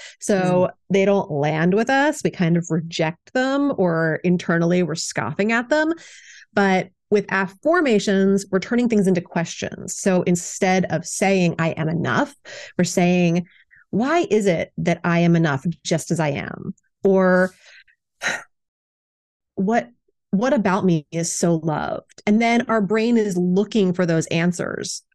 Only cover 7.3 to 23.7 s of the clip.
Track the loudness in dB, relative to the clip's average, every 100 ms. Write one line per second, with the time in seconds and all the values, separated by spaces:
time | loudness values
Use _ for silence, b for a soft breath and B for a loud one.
7.3 | -2 -4 -4 0 2 2 2 2 2 2
8.3 | 2 0 -4 -2 -2 2 2 2 0 -2
9.3 | -6 -6 -6 -10 -10 -12 -4 0 0 0
10.3 | -2 -2 -4 0 0 0 -4 -6 -2 0
11.3 | 2 0 0 -2 -2 -4 -2 -2 0 -2
12.3 | -6 B B B -2 -2 2 2 4 2
13.3 | 0 -4 b b b b -2 0 0 2
14.3 | 2 2 0 -4 -4 -2 -2 0 2 4
15.3 | 4 2 0 -4 -6 -4 -4 -2 -2 -2
16.3 | -2 -8 -10 -12 -14 _ _ 2 4 4
17.3 | 4 2 B B B B B _ _ B
18.3 | B -12 _ _ _ _ _ _ _ _
19.3 | _ _ -4 0 0 -2 _ _ _ -4
20.3 | -2 2 2 2 2 2 2 0 -6 -4
21.3 | -2 0 0 0 -4 -4 -6 -10 -8 0
22.3 | 2 4 2 2 0 0 0 2 2 2
23.3 | 0 2 2 0